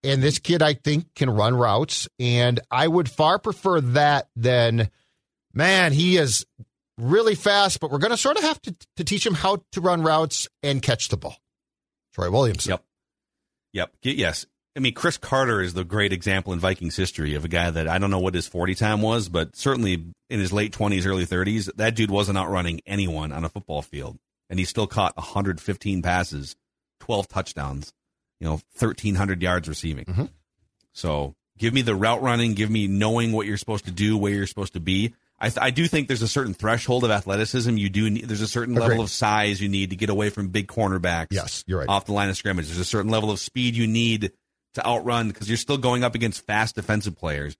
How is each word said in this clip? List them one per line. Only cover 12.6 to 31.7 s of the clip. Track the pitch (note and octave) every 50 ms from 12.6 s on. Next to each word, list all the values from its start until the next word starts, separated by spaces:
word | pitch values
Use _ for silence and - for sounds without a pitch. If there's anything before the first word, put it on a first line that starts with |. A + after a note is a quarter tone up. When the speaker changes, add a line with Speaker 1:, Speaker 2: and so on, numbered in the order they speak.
| - -
Speaker 2:
Yep. | F#2+ - _ _ _ _ _ _ _ _ _ _ _ _ _ _ _ _ _ _ -
Yep. | G2 F2 - _ _
Y-, | - B2 C#3
yes. | C#3+ G#2+ E2 D#2+ - - _ _ _ _ _ _
I | C#3+
mean, | C3 B2 -
Chris | - - F3 - -
Carter | - - C3+ C3 C3+ A#2+ A2+ G2+
is | F#2 F2+ E2+
the | F#2 F#2
great | E2+ G2+ G#2+ G2+ G2 F#2+
example | F2+ - G2+ F#2+ F#2+ F#2 G2 F#2
in | E2+
Vikings | F2 F#2 F#2+ - E2+ D#2+ -
history | - F#2 - - - D#2+ D2 D2
of | D2 D#2
a | E2
guy | E2 E2+ E2+ F2
that, | D#2+ E2 D#2+
I | D#2+ E2 F#2
don't | G2 G2+
know | G2 F#2
what | F#2 F#2 F2+
his | F2 D#2+ -
forty | - F2 F2 F#2 F2+
time | - G#2+ G#2+ G#2+ G#2
was, | G#2+ A2 A2+ A#2 G#2 F2
but | F2 E2+ D#2+ - _
certainly | - - C#3 C3+ B2 A2+ G2 F2+ E2+ E2 E2+ F2 _ _ _
in | - G#2+
his | F#2+ F2+
late | G2 G#2 G#2 G#2+
twenties, | - - G#2+ G#2 G2+ F#2 F2+
early | G2 G2 F#2 F2
thirties, | E2 F#2 F2+ F#2 G2 G#2+ A2+ F#2+ F#2+ -
that | - G#2+ A2+ A#2
dude | A2+ A2+ G2+
wasn't | G2 G2+ G#2 G2 G2 F#2+
outrunning | F#2+ E2 G2+ F2+ F2 F2 E2 - _
anyone | - G2 G2+ G2 F2 D#2+ D#2 D#2 D2+
on | C#2 D2+ E2
a | D#2+
football | _ G#2 - - D2+ D2
field. | C#2+ - - C#2+ C#2 D2 - - _ _ _ _ _ _
And | F#2 F#2
he | F#2
still | - - A2+ G#2+
caught | - - G#2+ G2 F2+ - E2
a |
hundred | D#2+ - - G2+ G2+ G2 F2 D#2
fifteen | - - G2 - - G#2 G2 F2+
passes, | E2 F2 F2+ F2+ F2 - D2+ C#2+ C#2 - - _ _ _ _ _ _ _ _ _
twelve | - - A#2 G2+ F#2+ -
touchdowns, | - G2+ F#2 - - D2+ C#2+ C#2+ C#2 C#2 D2 - _ _ _ _ _ _ _ _ _ _
you | E2 D#2+
know, | D#2 D2+ - _ _
thirteen | - B2 A2 - - - G#2+ G2
hundred | F#2 G2+ G2 F#2+ F2
yards | F2+ F2+ F2+ F2+ D#2+ D#2
receiving. | D2+ - - E2 D2+ C2 -
Speaker 1:
Mm-hmm. | - F2+ F#2 C#3+ - - _ _ _ _ _ _ _ _ _ _ _
Speaker 2:
So | _ - - E2+ D2+ D2 C#2+ C#2 - _ _ _ _ _
give | G#2+ A#2